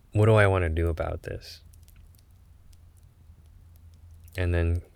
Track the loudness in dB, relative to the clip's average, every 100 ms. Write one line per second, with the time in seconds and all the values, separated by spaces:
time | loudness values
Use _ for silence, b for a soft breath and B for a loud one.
0 | _ 2 4 6 4 2 0 -2 -2 -4
1 | -6 -10 -12 -14 -16 -20 -20 -20 -20 -20
2 | -20 -20 -20 -20 -20 -20 -20 -20 -20 -20
3 | -20 _ -20 -20 -20 -20 -20 -20 -20 -20
4 | -20 -20 -14 -6 -2 0 0 -2 -6